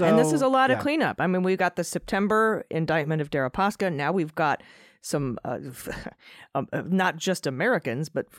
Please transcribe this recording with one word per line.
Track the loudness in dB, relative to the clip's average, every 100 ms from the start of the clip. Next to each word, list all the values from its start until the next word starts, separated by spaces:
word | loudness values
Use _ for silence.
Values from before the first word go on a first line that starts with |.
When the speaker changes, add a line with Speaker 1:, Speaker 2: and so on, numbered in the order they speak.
Speaker 1:
and | 4 6
this | 4
is | 4
Speaker 2:
So, | 4
Speaker 1:
a |
lot | 4 4
of | 2
Speaker 2:
yeah. |
Speaker 1:
cleanup. | 0 0 0 0
I | 0
mean, | 0
we've | 0 2
got | 0 0
the |
September | -4 -6 -4 -2 2 2 2 0 -2
indictment | -4 0 0 0 -2
of | -2
Deripaska. | -2 -2 0 -2 0 -2
Now | -2 -2
we've | 0 -2 0
got | 0 0 -6 -20 -20 _
some, | -6 -4 -2 -4 -6
uh, | -8 -8 -14 -12 -12 -12
<laughs> | -16 -20 -20 -8 -6
um, | -4
uh, | -6 -2
not | 2 2 0
just | -2 -2 -2
Americans, | -2 0 0 -2 -4 -4
but | -4 -6